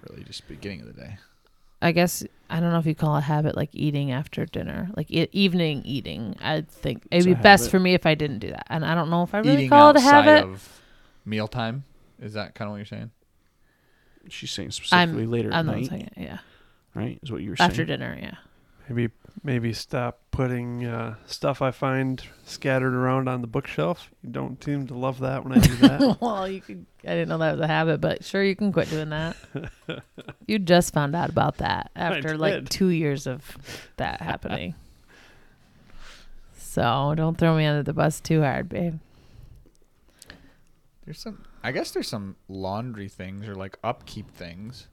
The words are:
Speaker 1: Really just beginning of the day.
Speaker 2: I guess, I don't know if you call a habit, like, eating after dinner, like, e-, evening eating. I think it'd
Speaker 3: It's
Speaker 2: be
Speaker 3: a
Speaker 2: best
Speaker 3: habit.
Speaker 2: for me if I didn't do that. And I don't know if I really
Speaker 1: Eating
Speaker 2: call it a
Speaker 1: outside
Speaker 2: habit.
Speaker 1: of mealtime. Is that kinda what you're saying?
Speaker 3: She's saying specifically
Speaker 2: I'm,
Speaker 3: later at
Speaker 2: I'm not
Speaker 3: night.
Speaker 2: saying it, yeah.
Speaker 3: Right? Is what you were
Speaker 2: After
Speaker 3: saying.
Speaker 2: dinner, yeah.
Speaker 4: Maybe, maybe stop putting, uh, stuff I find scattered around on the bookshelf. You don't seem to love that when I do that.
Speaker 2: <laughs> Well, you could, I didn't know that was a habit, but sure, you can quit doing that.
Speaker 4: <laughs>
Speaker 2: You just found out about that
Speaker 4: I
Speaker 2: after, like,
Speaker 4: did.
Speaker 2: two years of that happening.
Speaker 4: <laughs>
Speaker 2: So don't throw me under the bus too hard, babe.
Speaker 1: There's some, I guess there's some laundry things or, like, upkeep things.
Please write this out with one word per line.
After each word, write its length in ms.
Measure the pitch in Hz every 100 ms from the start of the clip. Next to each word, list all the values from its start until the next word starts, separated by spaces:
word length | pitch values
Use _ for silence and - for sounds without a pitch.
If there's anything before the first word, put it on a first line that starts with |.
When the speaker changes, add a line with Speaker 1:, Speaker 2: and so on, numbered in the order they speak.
| -
Speaker 1:
Really 140 | - -
just 220 | - -
beginning 340 | 76 101 92
of 60 | 57
the 60 |
day. 240 | - 64 104 _ _ _ _ _ _
Speaker 2:
I 120 | -
guess, 320 | 165 175 - - _ _
I 100 | 170
don't 120 | 170
know 80 | 170
if 80 | 160
you 80 | 156
call 200 | 156 147
a 60 |
habit, 340 | 143 151 151 -
like, 140 | 151
eating 400 | - 147 143 143
after 360 | 127 151 - 165
dinner, 420 | - - - 180 208
like, 140 | 160
e-, 160 | - 160
evening 520 | 180 196 180 165 143 -
eating. 500 | 131 - 78 110 -
I 200 | 104 156
think 420 | 156 - 151 123 -
it'd 80 | 175
Speaker 3:
It's 60 | 180
Speaker 2:
be 60 |
Speaker 3:
a 20 | 180
Speaker 2:
best 300 | 208 202 -
Speaker 3:
habit. 60 |
Speaker 2:
for 80 | 190
me 140 | 185
if 140 | 180 165
I 80 | 156
didn't 240 | 151 113
do 100 | -
that. 160 | - -
And 160 | 156
I 120 | 156 170
don't 160 | 156
know 100 | 170
if 140 | 175 202
I 20 |
really 160 | 220
Speaker 1:
Eating 160 | 277 269
Speaker 2:
call 220 | 285 294
it 60 | 294
a 20 |
Speaker 1:
outside 260 | 254 294 302
Speaker 2:
habit. 180 | 302 190
Speaker 1:
of 320 | 190 - - - - - -
mealtime. 600 | - 107 107 127 113 123 139 - _ _
Is 140 | 107
that 220 | 107 101 -
kinda 160 | 107
what 60 | 104
you're 80 | 104
saying? 240 | 107 110 _ _ _ _ _ _ _ _ _ _ _ -
Speaker 3:
She's 240 | - -
saying 200 | - 87
specifically 520 | - - 175 175 160
Speaker 2:
I'm, 60 | 113
Speaker 3:
later 180 | 117 107
at 40 | 165
Speaker 2:
I'm 120 | 160
not 80 | 104
Speaker 3:
night. 100 | 127
Speaker 2:
saying 120 | -
it, 120 | - -
yeah. 200 | 71 - - _ _ _ _ -
Speaker 3:
Right? 240 | 123 123
Is 100 | 143
what 100 | 113
you 80 | 95
were 60 | 92
Speaker 2:
After 160 | 175 -
Speaker 3:
saying. 120 | 160
Speaker 2:
dinner, 280 | 147 123 -
yeah. 160 | - - - _ _ _ -
Speaker 4:
Maybe, 220 | 120 117 - - -
maybe 300 | 147 127 117
stop 480 | 113 - 139 123 - _
putting, 540 | - 131 123 120 120 120
uh, 300 | 117 117 113 -
stuff 360 | - 147 135
I 100 | 131
find 520 | 123 135 131 131 127 - - -
scattered 480 | - 147 131 131
around 340 | 127 127 131 131
on 140 | 127
the 60 | 120
bookshelf. 640 | 123 - - 156 175 - _
You 60 | 123
don't 340 | 123 135 131
seem 240 | - 143 131
to 60 |
love 260 | 123 131 131
that 240 | 131 131
when 80 | 123
I 60 | 131
do 160 | 156 123
that. 420 | 269 139 269 -
Speaker 2:
<laughs> 40 |
Well, 260 | 240 208 190
you 140 | 190
could, 240 | - 190 175 _
I 60 | -
didn't 180 | 170 165
know 100 | 160
that 120 | 160
was 100 | 151
a 60 | 151
habit, 320 | 156 160 151
but 220 | 160 -
sure, 180 | - 196
you 120 | 196 190
can 160 | 208
quit 180 | 170 -
doing 200 | 156 156
that. 260 | 151 160 170 -
Speaker 4:
<laughs> 140 | - - - - - - - - - -
Speaker 2:
You 120 | 214
just 340 | 180 175 175
found 200 | - 143
out 160 | 160 -
about 280 | 165 143 -
that 340 | - 90 -
Speaker 4:
I 60 | -
Speaker 2:
after, 380 | 175 165 143 156
like, 160 | 156
Speaker 4:
did. 160 | 151 131
Speaker 2:
two 180 | - 190
years 400 | 170 156 139 131
of 300 | 127 - - - - - -
that 240 | - -
happening. 540 | 160 - - - 123 165
Speaker 4:
<laughs> 40 | - - - - - - - _ - - - - - - - - - -
Speaker 2:
So 560 | - - 120 120 139 156
don't 200 | 160 165
throw 200 | 165 160
me 80 | 156
under 180 | 147
the 100 | 139
bus 260 | 151 151 156
too 220 | - 160
hard, 280 | 143 131 -
babe. 300 | - 170 160 - - - - - - - _ _ _ _ _ - - - _ - _ _ _ -
Speaker 1:
There's 140 | 160
some, 240 | - 202 - -
I 80 | 117
guess 200 | 143 330
there's 160 | 392 -
some 280 | 113 98 92 _
laundry 600 | 95 95 101 123 107 98
things 400 | - 92 98 107
or, 80 | 98
like, 220 | 98 -
upkeep 460 | 110 120 - - 101
things. 560 | - 87 87 107 127 -